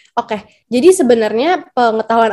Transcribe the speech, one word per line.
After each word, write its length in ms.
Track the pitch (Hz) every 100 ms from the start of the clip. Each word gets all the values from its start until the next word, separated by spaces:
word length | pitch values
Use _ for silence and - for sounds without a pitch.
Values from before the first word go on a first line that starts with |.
| _ -
Oke, 180 | 233 208 - _ -
jadi 240 | 240 320
sebenarnya 720 | 370 247 233 214 220 311 349 -
pengetahuan 560 | - 240 220 - 233 226